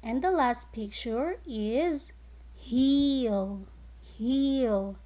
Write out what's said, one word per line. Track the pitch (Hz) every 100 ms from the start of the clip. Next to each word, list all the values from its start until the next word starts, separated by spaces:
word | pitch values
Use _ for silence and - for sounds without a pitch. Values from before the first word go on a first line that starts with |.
And | 220 240
the | 339
last | 359 254 240 -
picture | - 208 - 240 226 302 381 -
is | 226 214 233 339 294 - - - - -
heel. | - - 247 269 277 285 269 240 202 190 196 190 - - -
Heel. | - - 220 269 277 269 247 202 196 196